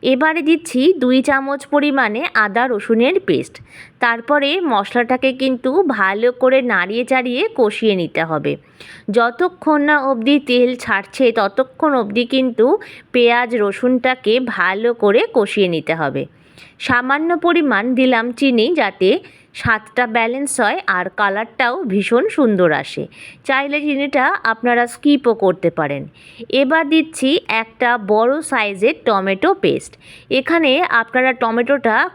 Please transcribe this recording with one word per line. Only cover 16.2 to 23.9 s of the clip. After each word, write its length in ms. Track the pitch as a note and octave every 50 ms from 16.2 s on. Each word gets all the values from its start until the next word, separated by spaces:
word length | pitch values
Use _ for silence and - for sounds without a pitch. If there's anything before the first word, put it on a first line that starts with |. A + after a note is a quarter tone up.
| C#3 C#3 _ _ _ _ _ - - - _ _
সামান্য 500 | - - C4 A#3+ B3+ B3+ C#4 D4 D#4 E4+ F4 D#4+
পরিমাণ 440 | E4 F4 F4 E4+ D#4 C#4 A#3 G3 G#3 B3 C4
দিলাম 300 | A#3 C4 B3+ B3+ A3+ A3+ B3 A#3+ -
চিনি 280 | C#4 C#4 B3 A#3 G#3+ C4+ F4+
যাতে 360 | D#4+ - F#3 F3+ - F#3 F#3 A#3+ F#4 - - - _ _ _ _
স্বাদটা 480 | - - A#3+ A3+ G#3+ G#3+ - - - B3 A#3
ব্যালেন্স 460 | A3 A#3 A3+ A3+ A#3+ C4+ C#4+ C#4 - -
হয় 200 | A#3+ G#3 B3+ F#4 - -
আর 180 | F#3+ F3+ F3+ F#3+ _ -
কালারটাও 580 | G#3 G3+ G3 G3+ A3+ A3+ - _ C4 A#3+ B3 F4+ F#4 A#3+
ভীষণ 320 | F#3 G#3 G3 - A#3 A#3+ E4 G#4+
সুন্দর 400 | - - C#4+ A3+ G#3 F#3 F3+ E3+ D3+ C#3
আসে। 220 | D3 - - - D3 - - - - - - _ _
চাইলে 340 | - C4+ C4 C#4 C#4 C#4+ D4+
চিনিটা 440 | D4 D4+